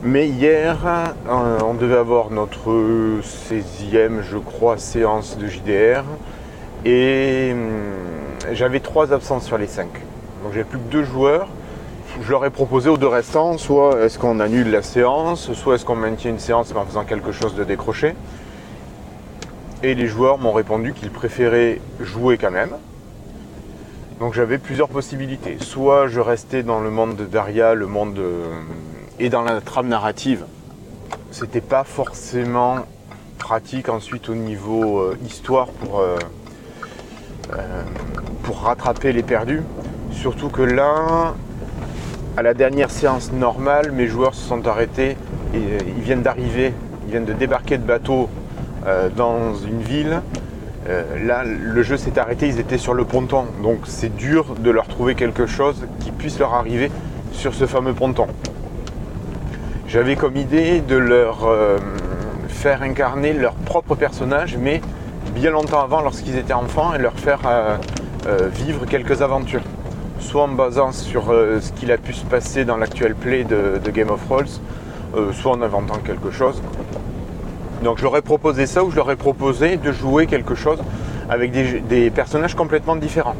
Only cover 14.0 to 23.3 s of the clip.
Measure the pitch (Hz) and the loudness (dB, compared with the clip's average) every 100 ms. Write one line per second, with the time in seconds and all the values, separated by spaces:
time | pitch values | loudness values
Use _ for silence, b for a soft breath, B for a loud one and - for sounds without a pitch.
14 | 113 110 123 113 107 120 113 107 - 123 | 4 2 0 2 4 4 4 2 2 2
15 | 123 143 165 170 - 113 143 123 - 113 | 4 4 0 -4 -6 -4 2 2 2 -2
16 | 110 110 120 113 - 117 113 110 95 98 | 0 -2 -4 -4 2 2 2 -4 -2 -4
17 | 101 107 104 98 110 95 95 95 - - | -2 -4 -4 -2 -4 -2 -4 -2 -4 0
18 | 151 170 B B B B B B B - | -2 -2 B B B B B B B -16
19 | - - - - - - - - 131 123 | -18 -18 -16 -16 -16 -14 -16 -4 -2 0
20 | 117 107 131 139 123 107 98 110 113 - | 0 4 4 4 4 2 2 0 -2 -4
21 | 104 - 117 - 123 117 117 110 - - | -10 -6 -6 2 4 6 4 2 -8 -10
22 | 110 107 127 120 98 90 117 - - - | -8 0 2 4 2 0 -2 -6 -14 -20
23 | - - - | -18 -18 -16